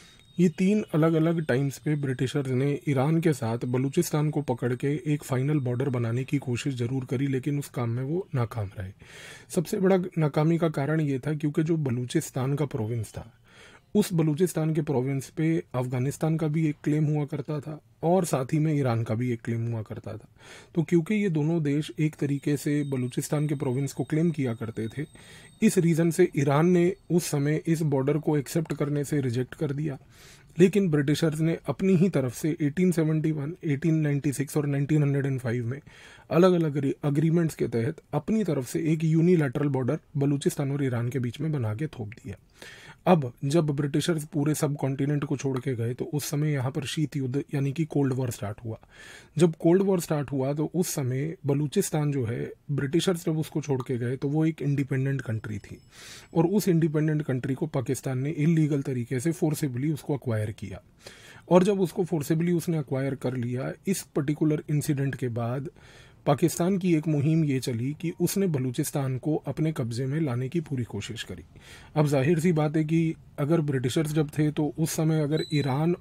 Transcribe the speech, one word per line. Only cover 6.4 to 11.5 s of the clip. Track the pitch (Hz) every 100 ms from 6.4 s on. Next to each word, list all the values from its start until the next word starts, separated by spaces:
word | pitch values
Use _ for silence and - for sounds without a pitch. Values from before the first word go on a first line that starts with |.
| 127 120 147
ज़रूर | 127 117 135
करी, | 127 131 139
लेकिन | 131 139 143
उस | -
काम | - 117
में | 117
वो | 131 170 -
नाकाम | 135 117 113 98 -
रहे। | 95 - - - - - -
सबसे | - 151 208
बड़ा | 185 190 180 -
नाकामी | 151 151 151 165
का | 170
कारण | 151 139 160
ये | 151 131
था | 151
क्योंकि | 156 151